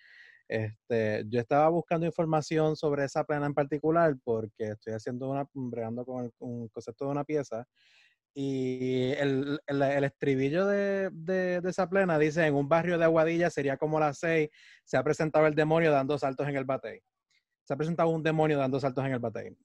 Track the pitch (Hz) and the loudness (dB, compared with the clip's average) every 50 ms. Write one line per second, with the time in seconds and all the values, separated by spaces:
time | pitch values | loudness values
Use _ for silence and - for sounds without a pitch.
0 | - - - - - - - _ _ - 113 113 110 107 110 - _ - 120 113 | -20 -20 -20 -20 -20 -20 -20 _ _ -6 -4 -4 -4 -4 -8 -10 _ -2 -2 0
1 | 110 107 107 110 110 104 117 120 117 - 143 143 156 160 170 170 - - 175 165 | 0 0 0 -2 -4 -2 -2 -2 0 2 4 4 4 4 2 0 0 -2 -2 -2
2 | 170 165 - - 165 160 156 151 151 - 165 156 156 156 156 - - 151 143 139 | -2 -2 -2 -2 0 0 0 0 0 0 0 2 2 2 0 0 -2 -2 0 0
3 | 139 135 - 156 147 - 151 147 143 143 143 151 143 139 151 143 - 185 165 170 | -2 -2 -2 -2 -2 -2 -2 -2 -2 -2 -2 -2 -4 -2 -4 -2 0 2 4 4
4 | 170 156 139 127 _ 120 113 110 110 104 - - 110 107 104 - _ 110 110 110 | 4 2 2 -2 _ -2 -2 -2 -4 -6 -8 -6 -6 -6 -6 -8 _ -10 -10 -8
5 | - 135 123 123 135 131 139 139 139 - - 135 127 120 117 117 113 113 117 123 | -8 -8 -8 -6 -6 -4 -4 -4 -6 -8 -8 -10 -8 -6 -6 -6 -6 -6 -6 -8
6 | 123 127 127 127 123 117 - _ 131 123 120 120 117 110 - 120 - - 110 - | -8 -8 -8 -8 -8 -10 -10 _ -10 -10 -8 -8 -10 -12 -12 -14 -14 -14 -12 -8
7 | 139 139 143 143 143 - 160 147 131 - 110 113 127 - _ _ _ _ _ _ | -6 -4 -4 -4 -4 -2 -4 -4 -4 -4 -8 -10 -10 -12 _ _ _ _ _ _
8 | _ _ _ _ _ _ _ 143 139 139 135 131 131 127 127 127 127 127 127 127 | _ _ _ _ _ _ _ -6 -6 -4 -4 -2 -2 -4 -4 -4 -2 -2 0 0
9 | 127 127 139 147 143 139 135 131 143 143 143 151 - - 143 139 139 135 143 139 | 0 0 0 0 0 0 0 0 -2 -2 -4 -6 -4 -4 0 0 2 2 2 0
10 | 139 139 - _ 151 139 135 131 135 139 151 180 196 202 202 202 202 196 196 196 | 0 -2 -2 _ -2 0 0 2 0 0 0 0 0 0 0 0 0 -2 -2 -2
11 | 190 185 151 165 160 175 185 185 185 180 180 180 170 185 170 - 185 170 185 196 | -4 -4 -6 -8 -6 -4 -2 -2 0 -2 -2 -2 -2 -2 -2 -2 -2 2 2 2
12 | 190 175 160 151 156 151 143 175 160 151 139 143 143 139 165 165 170 180 175 165 | 2 4 4 4 4 4 4 4 2 4 4 2 2 4 2 2 4 2 2 4
13 | 165 165 165 160 156 165 170 170 175 165 - 147 139 139 135 - 156 156 156 156 | 4 4 6 4 4 4 2 2 0 0 0 -2 -2 -2 -2 -2 -2 0 2 2
14 | 156 147 143 - - 165 165 160 151 151 - - - - - _ _ - - 131 | 2 0 0 -2 0 0 2 2 0 0 -4 -12 -20 -20 -20 _ _ -2 0 0
15 | 127 151 147 - 165 156 - 156 156 156 151 151 151 156 160 165 170 156 147 135 | 2 2 0 0 0 2 4 4 4 6 4 4 2 4 4 4 4 4 4 4
16 | 135 135 147 135 143 135 - - 139 143 139 135 135 131 135 127 - 107 101 101 | 2 0 -2 -2 -2 -2 -2 -2 -2 -2 -2 -2 -2 -2 -4 -4 -6 -10 -12 -14
17 | _ _ _ _ _ _ _ _ _ _ _ _ _ - 143 135 151 165 170 175 | _ _ _ _ _ _ _ _ _ _ _ _ _ -6 -4 -2 -2 -2 0 2
18 | 165 165 165 160 147 160 160 156 156 156 151 139 135 131 135 131 139 135 127 135 | 2 2 2 0 0 0 2 2 2 4 4 2 2 0 0 0 -2 -2 -2 -2
19 | 135 135 131 120 117 113 104 107 104 95 90 - | -2 -2 -2 -2 -4 -6 -6 -8 -10 -12 -14 -20